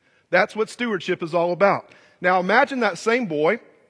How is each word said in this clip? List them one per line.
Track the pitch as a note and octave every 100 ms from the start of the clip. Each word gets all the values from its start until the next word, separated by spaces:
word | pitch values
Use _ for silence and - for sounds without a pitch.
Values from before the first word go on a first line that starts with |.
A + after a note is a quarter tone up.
| _ _ _
That's | F3 G#3+
what | G#3+ G#3+
stewardship | - A#3+ G3 - F3
is | E3+
all | E3+ E3+
about. | F3 G3 C#3+ - - _ _
Now | F3+ F#3
imagine | F3+ A3 C4+ C4+
that | A3 E3+
same | G#3+ A#3
boy | A3+ D3+ D#3 A3+ - _ _